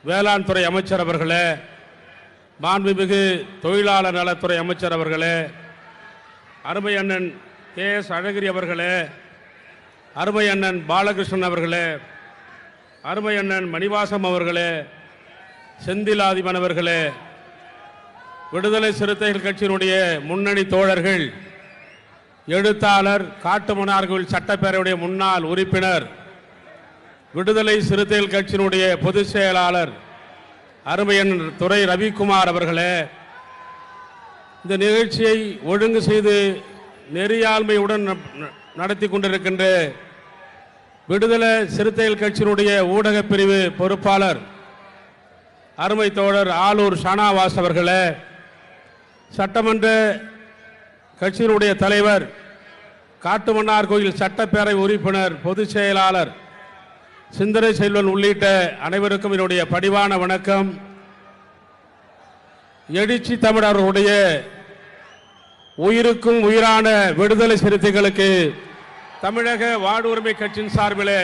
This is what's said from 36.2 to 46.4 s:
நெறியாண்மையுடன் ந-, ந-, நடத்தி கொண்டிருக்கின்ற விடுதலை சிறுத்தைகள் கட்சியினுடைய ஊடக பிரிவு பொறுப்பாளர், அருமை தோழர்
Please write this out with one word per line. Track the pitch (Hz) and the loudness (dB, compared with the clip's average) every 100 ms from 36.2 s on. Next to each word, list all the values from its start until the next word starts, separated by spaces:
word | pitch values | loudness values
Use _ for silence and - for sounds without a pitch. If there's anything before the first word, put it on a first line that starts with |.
| 208 202 196 185 - - - - - 160 | 4 2 2 -2 -12 -20 -20 -20 -12 -6
நெறியாண்மையுடன் | 202 226 220 220 214 208 202 214 196 | -2 0 2 2 2 0 2 -2 -2
ந-, | 190 147 139 | -6 -10 -14
ந-, | 151 - - 160 | -16 -16 -20 -8
நடத்தி | 185 202 208 | -6 -4 -2
கொண்டிருக்கின்ற | 202 196 185 190 185 190 185 151 - - - - - - - - - - _ - | -2 -2 -2 -2 0 2 2 0 -6 -20 -20 -20 -20 -20 -20 -20 -20 -20 _ -4
விடுதலை | 196 226 233 226 226 190 151 | 0 2 4 4 2 0 -2
சிறுத்தைகள் | 214 220 220 208 | -2 0 0 0
கட்சியினுடைய | 208 208 208 202 208 202 180 202 | -2 0 0 2 2 2 2 2
ஊடக | 214 208 208 | 2 0 0
பிரிவு | 196 196 196 180 147 | 2 4 4 0 0
பொறுப்பாளர், | 185 196 202 196 190 143 - - - - - - - _ _ - _ _ _ - | -2 0 2 2 2 -2 -8 -20 -20 -20 -20 -20 -20 _ _ -20 _ _ _ -6
அருமை | 180 214 208 202 | -2 0 0 2
தோழர் | 196 202 | 2 2